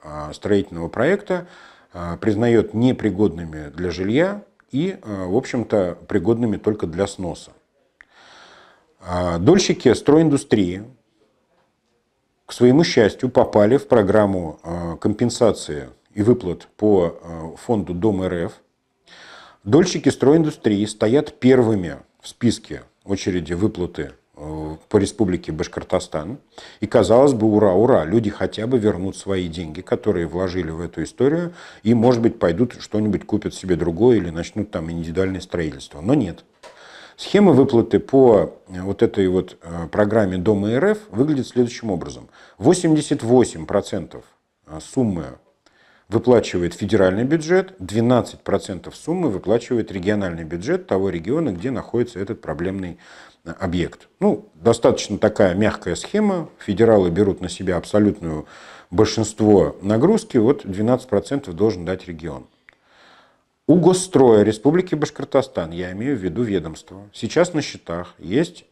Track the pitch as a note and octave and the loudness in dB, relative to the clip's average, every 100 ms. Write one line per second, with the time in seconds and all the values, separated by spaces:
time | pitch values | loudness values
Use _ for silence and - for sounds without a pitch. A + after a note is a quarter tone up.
0 | D#2 D2+ D2+ - - - G2+ E2+ E2 - | -16 -14 -12 -8 -2 0 -2 -8 -8 -4
1 | C3+ G3+ - F3+ F3+ - - _ _ F2 | -2 -2 -4 -8 -8 -20 -20 _ _ -12
2 | E2+ E2+ G#2 G2+ A#2+ A#2 - A2 B2+ A#2 | -10 -6 -2 0 4 4 2 2 0 2
3 | G#2+ F#2 G#2 E2 E2 D#2 D2 D2 F2+ E2+ | -2 0 0 -2 -10 -12 -14 -8 -6 -4
4 | F#2+ B2+ F#3 G#3 - _ _ B2+ F3+ - | -2 0 0 -4 -14 _ _ -6 -6 -6
5 | A2 G2 F2+ G#2+ C3+ B2+ G#2+ G#2+ F2+ E2+ | -10 -8 -2 -2 -2 -6 -2 -2 -2 -6
6 | - G#2 F2 A#2 A#2+ G2 - G#2 E2+ E2 | -4 -2 0 0 -2 -2 -4 -4 -4 -4
7 | G2+ - F2 - - _ _ _ _ _ | -6 -6 -10 -10 -16 _ _ _ _ _
8 | _ _ - - - - _ _ _ _ | _ _ -20 -20 -20 -20 _ _ _ _
9 | F2 F2+ F2+ E2+ G2 F#3+ - - B2+ G2+ | -8 -4 -2 0 4 4 2 0 2 2
10 | - D3+ D#3+ C#3 - A2+ F2 F#2+ A2+ C3 | 4 4 4 0 0 0 0 -4 -12 -20
11 | _ _ _ _ _ _ _ _ _ _ | _ _ _ _ _ _ _ _ _ _
12 | _ _ _ _ - - B2 C#3 E3+ - | _ _ _ _ -12 4 6 6 4 4
13 | G#2 - C3 B2+ A2+ G#2+ G#2 C#3 - A#2+ | 2 2 -2 2 2 4 4 4 4 2
14 | F#2+ G#2 G2+ F#2+ E2 - E2 F2 E2+ E2 | 4 4 4 0 -6 -12 -10 -8 -8 -4
15 | G#2+ G2+ A#2+ - A#2 - - D2 B1+ - | -4 -2 -2 2 0 0 -6 -10 -12 -20
16 | _ G#2 G#2 A#2+ F#2 D#2+ - - G#2+ G2 | _ -2 2 2 0 -10 -12 -2 2 4
17 | E2+ - E2+ E2 D#2+ D#2+ - A2 E2+ F2 | 2 -2 -14 -14 -14 -12 -4 -4 -4 -2
18 | G#2+ G2 F#2 F2 F#2 - _ _ _ _ | -2 0 -4 -4 -8 -10 _ _ _ _
19 | _ - - - - _ G2 C#3 F3 E3 | _ -20 -20 -20 -20 _ 2 4 4 0
20 | C#3 - B2 E3 D#3 - A2+ G2+ G#2 - | -2 2 4 4 2 -2 0 0 -2 -2
21 | A2 C3+ - - B2+ C3 A2+ G#2 E2+ C#2 | 0 0 -2 0 4 6 4 0 -4 -10
22 | _ _ - - A#2+ - - C#2 - _ | _ _ -20 -4 -2 -2 -6 -16 -16 _
23 | - G2 G#2 F2+ D#2 F2 G#2+ E2+ F2 - | -6 -6 -2 -4 -4 -2 -2 -2 -8 -8
24 | C#2 - _ - D2+ D#2 D#2 D#2+ - G#2 | -12 -12 _ -18 -14 -10 -12 -14 -2 0
25 | G2 - G2 F2+ - D#2 - - - F#2 | 0 -2 -2 -2 -6 -8 -8 -10 -4 -4
26 | - D#2+ D#2+ C#3 _ _ - - G#2 B2+ | -4 -10 -10 -14 _ _ -20 -10 0 2
27 | F#2+ A#2 C#3+ B2 A2 G#2 G#2 F2+ B2 A2 | 4 6 4 4 2 4 4 4 4 4
28 | D#2 A2 G#2 - F#2 - A2+ C3 G#2 F2 | 2 0 0 -4 -6 -6 -2 0 0 -2
29 | F#2+ - G2 F#2+ F2 D#2 D#2+ D#2 - - | -6 -8 -6 -4 -4 -8 -10 -10 -6 -4
30 | G#2+ F2+ E2 E2+ F#2+ F2+ E2 D#2+ E2+ - | -2 -2 -2 -4 -4 -4 -6 -6 -10 -8
31 | D#2 - C3 E3 F3 F3 - - G#2+ A#2 | -8 -2 0 0 -4 -10 -20 -6 0 4
32 | A#2+ A#2+ A#2 - F2+ E2+ B2 - - G#2+ | 4 4 2 0 -2 0 -2 -4 -8 -4
33 | G#2+ F#2 - G#2+ F#2 - F#2+ E2+ E2 E2 | -2 -2 -2 -4 -4 -6 -4 -2 -2 2
34 | A#2+ A2+ E2+ E2 E2+ G#2+ G2+ F#2 E2 E2+ | 4 4 0 -6 -8 -8 -6 -6 -8 -8
35 | E2 E2 F#2+ F#2 - F2+ D#2+ C2+ - D2 | -6 -4 -2 -4 -8 -6 -6 -8 -16 -8
36 | F2+ D3 F#2+ - - _ - - - - | -2 0 -2 -8 -18 _ -20 -20 -20 -20
37 | - - - G3+ G3+ C3 C3+ A#2 A2 G2+ | -20 -18 0 4 6 6 6 4 2 0
38 | - C3+ B2+ G#2 D#2+ - - F#2 F#2+ - | 2 6 8 6 4 -6 -16 -10 -6 0
39 | A2+ G#2+ F#2+ F#2 F2+ - - E2+ E2+ F#2 | 0 2 0 0 -2 -8 -14 -10 -6 0
40 | G#2 A2+ G2 F#2 F2+ G2 G2+ A#2+ F#3+ G#3+ | 2 2 0 0 0 0 0 -2 0 -2
41 | - G2+ D3 C#3+ A#2 B2 A#2+ - A2+ F2 | -6 -2 0 -2 -4 -2 -2 -2 -6 -6
42 | C#2+ C#2 - _ - - A2 F3 F3 D#3 | -8 -14 -18 _ -20 -2 2 4 2 0
43 | - C#3 A2+ B2+ G#2+ E2 D#2 G2+ - G2+ | 0 -2 4 4 4 -2 -4 -4 -4 -8
44 | D#2 C2 - _ _ _ - D#2 - - | -10 -16 -20 _ _ _ -18 -18 -8 -2
45 | A#2 F2 C#2 B1+ _ _ _ _ _ _ | -2 -2 -8 -16 _ _ _ _ _ _
46 | - A2 - A#2 - F#2 F2 - G2+ G#2+ | -4 -2 4 4 2 -2 -4 -4 -2 2
47 | F#2 F#2+ C3 E3 D#3 F#3 F#3+ - F2+ G#2+ | 2 2 0 -2 0 0 -2 -8 -6 -2
48 | A#2 B2 - - - F#2+ - F2+ - - | 2 2 0 -8 -4 -4 -4 -12 -14 -14
49 | - F3+ D#3+ F#2 F2 A2+ - A#2+ - F#2+ | -8 -4 -4 -4 -2 -2 -2 -4 -4 -6
50 | F2+ G#2 F#2+ E2 D#2+ E2+ G#2 F3+ F#3 G3 | -4 -2 -4 -8 -10 -8 -6 -6 -2 -2
51 | G3 E3+ E3 D3+ D3+ F2 A2+ A2+ - A#2 | -2 -4 -4 -4 -4 -4 -6 -8 -6 -4
52 | A#2+ F2 G2+ A2 - D2+ F2+ F#2+ F2+ - | -4 -6 -10 -10 -10 -8 -6 -6 -10 -12
53 | - - - _ E2+ E2 F#2+ F2 D#2 - | -20 -20 -20 _ -18 -10 -6 -4 -4 -8
54 | _ - G3+ E3+ - _ E3 - C3+ - | _ -4 -2 -2 -6 _ 0 2 2 2
55 | - G2 G#2+ - G2 F2+ G#2+ - F#2+ E2 | -2 0 0 2 0 2 -2 -2 -6 -8
56 | - G3+ G#3+ F#3 D#3 - - F#2+ A3+ G#2+ | -6 -2 -2 -2 -6 -12 -6 2 4 6
57 | F2+ E2+ G2+ F2 F2+ - F#2+ F2 - G#2 | 4 2 0 0 -6 -8 -4 -4 -2 2
58 | G#2 - E2+ D2+ - - - - - F2+ | 2 0 -6 -8 -10 -18 -20 -20 -6 0
59 | G#2+ - G#2+ - G#2+ G2 D2 - G2 A2 | 0 0 -4 0 4 6 4 0 -2 0
60 | D#3+ A3 - C3 A2 C#3+ - F#2+ G#2+ B2+ | 2 0 0 0 2 0 -4 -4 0 -2
61 | - G2+ - C#3 F#2+ E2+ G#2+ F2+ E2+ F#2+ | 0 -4 -2 -8 -8 -2 -2 -2 -6 -8
62 | - E2 E2 C2+ B1 _ _ _ _ _ | -10 -14 -12 -14 -18 _ _ _ _ _
63 | _ _ _ _ _ _ - F3 E3 F#3 | _ _ _ _ _ _ 0 4 4 2
64 | - C#3 C3 A2 G#2 A2 C#3+ E3+ F3+ D#3 | 2 4 6 6 4 2 0 0 0 -4
65 | D3 - C#3 - G#3+ - D#2+ E2+ F2+ F#2 | -6 -8 -2 -2 -2 -6 -8 -8 -10 -8
66 | B2+ C3 F#2 F#2+ A#2+ G2 D#2+ D#2 - F#2+ | -6 -4 -6 -4 -4 -4 -6 -14 -18 -20
67 | G2+ - A2+ D3+ F3 D#3+ - G2+ - E2+ | -20 -12 -4 -2 0 -2 -8 -10 -10 -10
68 | F2+ - D#2 A#2 E3+ - _ | -10 -14 -4 -2 -2 -6 _